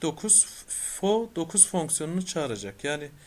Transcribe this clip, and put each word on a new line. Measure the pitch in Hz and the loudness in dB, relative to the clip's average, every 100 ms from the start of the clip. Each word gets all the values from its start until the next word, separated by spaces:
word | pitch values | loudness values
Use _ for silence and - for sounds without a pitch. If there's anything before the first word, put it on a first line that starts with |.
dokuz, | 160 160 214 - - - - | -4 -2 4 4 4 -4 -12
fo | - - - 196 220 233 - | -8 -8 -2 2 2 0 -4
dokuz | 165 202 - | -2 4 4
fonksiyonunu | 185 156 - 156 180 185 | 4 -2 -2 -2 -2 -2
çağıracak. | 165 139 104 98 - | -2 -2 -4 -6 -6
Yani | 143 147 147 147 | -4 -4 -6 -14